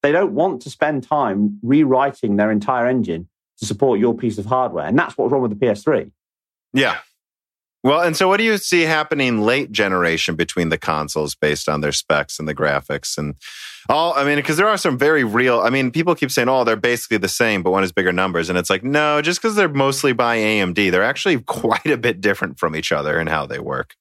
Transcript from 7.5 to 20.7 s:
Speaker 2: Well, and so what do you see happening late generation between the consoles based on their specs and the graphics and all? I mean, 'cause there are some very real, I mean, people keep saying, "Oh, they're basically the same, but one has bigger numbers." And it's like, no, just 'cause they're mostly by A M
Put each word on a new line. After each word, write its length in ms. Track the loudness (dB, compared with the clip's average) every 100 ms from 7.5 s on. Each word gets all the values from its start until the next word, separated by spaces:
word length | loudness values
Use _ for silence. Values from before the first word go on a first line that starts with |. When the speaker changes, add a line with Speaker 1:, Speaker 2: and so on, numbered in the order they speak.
| _ _ _
Speaker 2:
Well, 180 | 2 4
and 160 | 2 2
so 100 | 2
what 100 | 4
do 60 |
you 140 | 2 0
see 240 | 2 2
happening 600 | 2 0 0 0 0 2
late 280 | 2 0 -2
generation 640 | -2 0 2 2 0 -2 -2
between 320 | -4 -2 -2
the 100 | -2
consoles 580 | -2 -4 -4 -4 -4 -2
based 340 | -2 -2 -2
on 100 | -2
their 140 | -2
specs 440 | -4 -2 -2 -2 -8
and 120 | -8
the 60 | -2
graphics 600 | -2 -2 -4 -8 -6 -6
and 180 | -8 -8 -16 -18 -18 -20 -2
all? 260 | 0 2
I 120 | 0 0
mean, 160 | 0
'cause 140 | -2 0
there 100 | 2
are 100 | 2
some 200 | -2 2
very 260 | 2 2
real, 380 | 2 2 2 2
I 80 | 2
mean, 200 | 0 -2
people 240 | -2 0 0
keep 160 | 0
saying, 180 | 0 2
"Oh, 160 | 2 2
they're 100 | 2
basically 420 | 0 -2 -2 -2
the 120 | -2
same, 340 | 0 0 0
but 80 | 2
one 120 | 2
has 100 | 0
bigger 180 | 0 0
numbers." 380 | 2 0 -2 0
And 80 | -2
it's 120 | 0
like, 140 | -2
no, 380 | 0 0 2 0
just 200 | 0 -2
'cause 140 | -2 0
they're 140 | 0
mostly 420 | 2 0 2 0
by 240 | 2 2 2
A 240 | 2 2
M 140 | 0